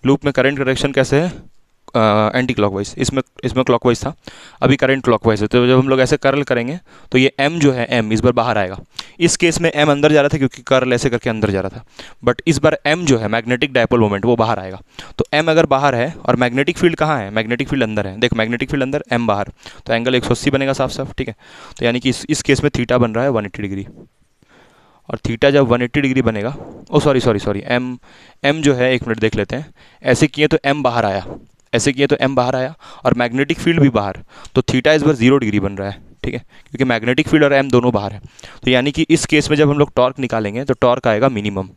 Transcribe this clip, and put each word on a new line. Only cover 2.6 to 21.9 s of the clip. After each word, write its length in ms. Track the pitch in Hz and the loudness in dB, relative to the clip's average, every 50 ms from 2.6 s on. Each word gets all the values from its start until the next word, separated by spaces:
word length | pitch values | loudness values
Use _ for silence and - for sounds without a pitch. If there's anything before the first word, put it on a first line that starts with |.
| 104 101 95 98 101 - - | 0 0 0 -4 -6 -8 -4
इसमें, 240 | - 131 117 139 135 127 _ _ - - | -4 -4 -2 -2 -4 -6 _ _ -8 -8
इसमें 200 | 127 101 127 131 | -4 -2 -2 0
clockwise 400 | - 123 117 - 123 117 - - | 2 0 2 2 0 0 0 -4
था, 80 | 135 160 _ _ - - - - - - - | -10 -12 _ _ -20 -20 -20 -20 -20 -8 -2
अभी 140 | - 127 139 | 0 0 2
करंट 280 | 139 - 131 135 135 123 | 2 2 0 0 0 2
clockwise 380 | 123 117 107 - 117 110 101 | 0 0 2 2 0 0 2
है। 60 | 104 | 0
तो 200 | 107 - 123 120 | 0 2 2 4
जब 120 | 123 131 127 | 4 4 4
हम 80 | 131 135 | 4 2
लोग 100 | 131 131 | 2 2
ऐसे 180 | 131 123 151 | 2 2 0
curl 260 | 139 - 139 135 143 143 | 0 0 0 0 0 -2
करेंगे 360 | - 131 120 117 123 156 180 _ _ - - - - | -2 -2 -2 -2 -6 -8 -12 _ _ -20 -20 -18 -2
तो 60 | - | 2
ये 140 | 127 131 135 _ - | 2 2 2 _ 0
एम 200 | 135 143 165 175 | -2 -2 0 2
जो 120 | 147 143 | 2 2
है, 160 | 131 127 117 - | 2 0 -2 -2
एम 240 | - 120 110 107 110 | -2 -2 0 0 -2
इस 60 | 110 | 2
बार 140 | 107 127 120 | 2 2 2
बाहर 240 | 123 113 123 110 | 2 0 0 0
आएगा। 220 | 107 98 90 95 - - _ _ - - - - - | -2 -2 -4 -6 -12 -16 _ _ -18 -18 -18 -6 0
इस 180 | 165 165 - | 0 0 0
case 240 | - 175 170 156 - | 2 0 0 0 0
में 100 | 170 165 - | -2 -2 2
एम 160 | 147 147 156 | 2 2 2
अंदर 200 | 143 143 143 156 | 2 2 4 4
जा 100 | 151 147 | 4 4
रहा 80 | 139 147 | 4 2
था 80 | 151 | 0
क्योंकि 240 | 156 135 127 - - | 0 -2 -2 -2 -6
curl 320 | 123 - 135 131 127 127 123 | -2 0 0 2 2 0 -2
ऐसे 160 | 120 - 139 | 0 0 -2
करके 200 | 117 117 - 123 | -2 -2 -4 -4
अंदर 220 | 113 110 104 104 | -4 -2 -2 -2
जा 100 | 98 95 | -2 -2
रहा 160 | 92 95 - | -4 -6 -10
था, 60 | 120 - _ _ - - - - _ - | -12 -18 _ _ -20 -20 -20 -20 _ -2
but 160 | 120 120 - - | -2 -2 0 0
इस 100 | - 156 | 0 0
बार 200 | - - 160 151 - _ | 2 2 0 0 2 _
एम 200 | 143 151 175 180 | -2 -2 0 2
जो 120 | 147 135 | 0 0
है 100 | 113 110 | 2 2
magnetic 460 | 101 110 117 110 117 123 120 147 147 131 | -2 -2 -2 -2 -2 -2 -2 -2 -2 0
dipole 260 | 127 117 - - 120 | 0 0 2 2 2
moment 260 | 110 104 101 98 98 | 2 2 0 -2 0
वो 100 | 117 123 | 0 2
बाहर 240 | 113 113 110 117 98 | 2 2 0 0 -4
आएगा। 220 | 95 92 92 98 - _ _ - - - - | -6 -12 -14 -16 -18 _ _ -20 -20 -18 -6
तो 80 | - - - - | -6 -6 -2 -2
एम 180 | 147 160 165 | -2 0 2
अगर 140 | 160 160 160 | 2 2 4
बाहर 300 | 151 139 135 143 143 127 | 4 2 2 2 0 0
है 180 | 117 120 151 170 - - | 0 -2 -4 -6 -6 -2
और 100 | - 123 | 0 0
magnetic 420 | 120 127 123 120 131 143 156 170 | 2 2 0 0 0 -2 -2 -2
field 180 | - - 175 160 | 0 0 0 2
कहाँ 240 | - 156 156 156 131 | 0 0 0 0 -2
है, 100 | 104 98 | -4 -4
Magnetic 380 | 104 113 113 110 120 120 135 | -4 -4 -2 -2 -4 -4 -4
field 160 | 131 147 139 120 | -4 0 -2 0
अंदर 240 | 107 107 104 98 | 0 -2 -4 -4
है, 120 | 98 95 107 | -6 -4 -2
देख 140 | 120 120 - | -2 0 0
magnetic 360 | 113 110 110 120 120 143 131 | 0 -2 -2 -2 -4 -4 -4
field 140 | - 143 131 | -2 -4 -2
अंदर, 200 | 131 135 147 - _ | -2 -4 -6 -4 _
एम 160 | 127 117 120 | -2 -2 0
बाहर, 240 | 113 101 101 101 - - _ - - - - - | 0 -2 -2 -4 -8 -10 _ -20 -20 -20 -18 -6
तो 80 | - 120 | -4 -4
angle 220 | 117 117 127 131 | -2 0 0 0
एक 80 | 123 120 | 0 0
सौ 60 | - | 0
अस्सी 220 | 123 - - 147 | -2 0 0 0
बनेगा 220 | 135 135 135 135 135 | 0 0 0 -2 -2
साफ 180 | - 135 127 | -2 -4 -4
साफ, 220 | - - 135 135 - | -4 -8 -10 -10 -8
ठीक 140 | - 135 | -10 -10
है। 80 | - 107 _ _ - - - - - - | -10 -10 _ _ -20 -20 -20 -20 -20 -10
तो 80 | - - | -2 -2
यानी 140 | 117 | 0